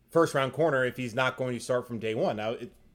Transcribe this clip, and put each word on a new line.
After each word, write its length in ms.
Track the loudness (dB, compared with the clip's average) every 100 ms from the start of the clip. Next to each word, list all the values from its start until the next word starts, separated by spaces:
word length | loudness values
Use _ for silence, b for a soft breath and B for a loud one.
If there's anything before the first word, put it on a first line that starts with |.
| _
first-round 420 | 2 4 2 0
corner 300 | 2 2 4
if 120 | 2 -2
he's 180 | -4
not 220 | 0 0 0
going 180 | -4
to 60 | -4
start 260 | 0 -2 -2
from 140 | -6
day 160 | -4 -2
one? 200 | -2 -2
Now, 140 | -4
it's 240 | -6 -10 -18 -20